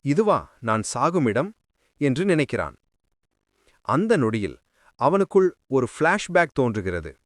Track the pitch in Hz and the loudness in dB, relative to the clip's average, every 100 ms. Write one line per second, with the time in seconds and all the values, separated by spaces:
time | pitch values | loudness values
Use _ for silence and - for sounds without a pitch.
0 | 139 147 214 156 85 _ 117 110 104 123 | 0 2 2 0 -2 _ -2 -2 -2 -2
1 | 143 175 127 104 180 - _ _ _ _ | 0 2 0 0 -2 -8 _ _ _ _
2 | 143 127 196 160 139 113 78 - _ _ | -2 0 0 0 0 -4 -6 -12 _ _
3 | _ _ _ _ _ _ _ _ - 127 | _ _ _ _ _ _ _ _ -2 -2
4 | 220 214 113 110 95 62 _ _ _ _ | 2 2 2 -2 -6 -10 _ _ _ _
5 | 127 190 190 196 185 - _ 131 120 - | 0 2 2 2 2 -2 _ -2 -2 -2
6 | 156 196 - 180 165 - 123 107 92 87 | 0 0 0 0 0 0 -2 -2 -4 -6
7 | 80 - | -8 -18